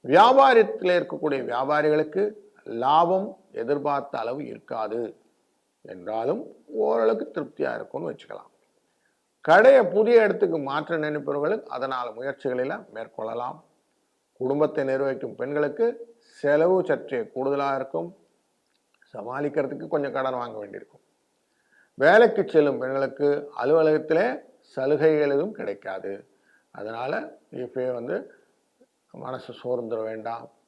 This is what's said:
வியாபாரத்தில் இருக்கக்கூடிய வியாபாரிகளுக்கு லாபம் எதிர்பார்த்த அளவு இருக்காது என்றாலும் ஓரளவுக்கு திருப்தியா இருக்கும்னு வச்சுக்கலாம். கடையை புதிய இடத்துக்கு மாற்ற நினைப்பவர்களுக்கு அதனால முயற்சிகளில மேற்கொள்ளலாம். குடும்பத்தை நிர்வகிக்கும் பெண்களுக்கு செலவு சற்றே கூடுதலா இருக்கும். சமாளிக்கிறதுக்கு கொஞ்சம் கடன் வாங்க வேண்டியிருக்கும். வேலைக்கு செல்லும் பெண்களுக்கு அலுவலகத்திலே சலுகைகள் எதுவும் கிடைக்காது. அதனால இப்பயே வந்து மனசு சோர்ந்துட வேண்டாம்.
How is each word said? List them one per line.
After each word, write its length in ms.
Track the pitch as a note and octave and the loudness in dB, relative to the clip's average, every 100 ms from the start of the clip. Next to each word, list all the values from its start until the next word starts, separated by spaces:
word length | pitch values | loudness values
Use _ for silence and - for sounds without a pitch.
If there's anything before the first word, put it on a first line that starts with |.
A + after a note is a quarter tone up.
வியாபாரத்தில் 960 | C3 D#3+ A3+ C4+ C4+ A#3 G#3 - F3+ F3+ | 6 8 8 10 8 8 4 0 2 2
இருக்கக்கூடிய 440 | C#3 D3 D3+ C#3 | 0 -4 -2 -2
வியாபாரிகளுக்கு 880 | A#2+ A#2+ C3+ D3+ D3+ D3+ D#3 F#3+ G#3 G#3+ - _ | -2 -4 0 2 2 2 0 -2 -2 -4 -20 _
லாபம் 720 | - A#2 B2+ D#3 E3+ F#3+ G#3 - _ | -12 -4 2 4 4 0 -2 -12 _
எதிர்பார்த்த 680 | - A#2 D3 C#3+ C#3+ C#3 B2+ | -8 -4 -2 -2 -4 -6 -8
அளவு 280 | A2+ C3+ B2+ | -6 -8 -10
இருக்காது 680 | A2+ - A#2 G#2+ A#2 A2 - _ _ _ _ _ _ | -14 -12 -8 -6 -6 -8 -10 _ _ _ _ _ _
என்றாலும் 760 | - F#2 F2+ A2 A#2+ G#3+ - - _ | -20 -14 -8 -4 -2 -4 -8 -20 _
ஓரளவுக்கு 760 | A3 - A#3 A3 A3 - F3 | -2 0 2 2 0 -4 -8
திருப்தியா 340 | C#3 - C3+ | -10 -6 -6
இருக்கும்னு 360 | A1+ - C#3+ A#2 | -6 -10 -10 -10
வச்சுக்கலாம். 400 | - - - - _ _ _ _ _ _ _ _ _ | -10 -16 -18 -18 _ _ _ _ _ _ _ _ _
கடையை 460 | - F3 B3 C4+ G#3+ | 6 8 10 8 6
புதிய 360 | G3+ A3 A#3 | 2 6 6
இடத்துக்கு 360 | G#3+ F3+ F#3+ E3 | 6 2 0 0
மாற்ற 400 | C#3 C#3+ D#3 E3 | -2 -6 -4 -4
நினைப்பவர்களுக்கு 680 | D3+ D3 C#3 C#3+ D3+ A3 | -2 -4 -4 -2 -2 -4
அதனால 460 | - C3 C3+ C3 B2 | -6 -8 -6 -6 -8
முயற்சிகளில 720 | A2 C3 C3+ C3+ B2+ C3+ G3+ G3 | -8 -10 -6 -4 -4 -4 -6 -10
மேற்கொள்ளலாம். 680 | G#2+ A2 - A2 A#2 B2 D#3 _ _ _ _ _ _ _ | -14 -14 -10 -8 -8 -10 -12 _ _ _ _ _ _ _
குடும்பத்தை 520 | _ B2+ C#3+ D3+ D3+ | _ -4 0 0 0
நிர்வகிக்கும் 500 | C3+ C3+ C#3 C3 A#2+ | -2 -2 -2 -4 -10
பெண்களுக்கு 800 | - B2+ D3 D3 D3 A#3 C4 - _ | -8 -6 -2 -4 -2 -2 -4 -18 _
செலவு 680 | _ - C#3+ D3 F3+ F#3 | _ -6 0 4 4 2
சற்றே 360 | E3 C3 - B2 | 0 -4 -4 -8
கூடுதலா 540 | G#2+ C3 C3+ C#3+ C#3 | -6 -6 -4 -2 -2
இருக்கும். 420 | C3+ C3 D#3+ E3+ F#3+ _ _ _ _ _ _ _ _ _ | -4 -4 -8 -8 -14 _ _ _ _ _ _ _ _ _
சமாளிக்கிறதுக்கு 760 | A#2 G#2+ C3 C#3+ D3+ C3+ C#3 E3 | -14 -10 -6 -4 -2 -4 -6 -6
கொஞ்சம் 240 | D#3 C#3 | -4 -4
கடன் 220 | C3+ C3 | -4 -4
வாங்க 240 | B2+ A#2+ A2 | -4 -8 -10
வேண்டியிருக்கும். 420 | G#2 G2 - _ _ _ _ _ _ _ _ _ _ | -14 -16 -18 _ _ _ _ _ _ _ _ _ _
வேலைக்கு 540 | - C#3+ G#3 A#3 G#3+ F#3 | 2 6 8 6 4 2
செல்லும் 300 | D#3+ D3 B2+ | 4 4 0
பெண்களுக்கு 720 | C3 C3+ C3 C3+ C#3+ C#3+ - - | -4 -4 -4 0 0 0 -4 -4
அலுவலகத்திலே 840 | B2 D#3+ D#3+ D3+ D#3 D#3+ A3+ C#4+ - _ | 2 4 4 2 0 0 0 -4 -14 _
சலுகைகள் 680 | _ - C3+ D3 D#3+ D3+ C#3+ | _ -6 -2 2 4 4 2
எதுவும் 220 | C#3 F#3+ | 0 -2
கிடைக்காது. 760 | A3 A2+ G2 G2 F#2+ F#2 G2 - _ _ _ _ | -6 -8 -8 -10 -10 -10 -12 -16 _ _ _ _
அதனால 680 | - G#2 A2+ C3 G3 D4+ - _ | -14 -12 -8 -6 -6 -8 -18 _
இப்பயே 420 | - B2+ C3 B2+ | -12 -10 -6 -6
வந்து 420 | A#2+ A#2+ G3 - _ _ _ _ _ _ _ _ | -6 -8 -8 -10 _ _ _ _ _ _ _ _
மனசு 420 | - B2+ C3 C3 | -16 -12 -12 -14
சோர்ந்துட 500 | A#2 B2 B2 A2+ A2+ | -14 -6 -6 -4 -6
வேண்டாம். 480 | A2 A2 A2 A#2 A#2+ _ | -6 -8 -10 -10 -14 _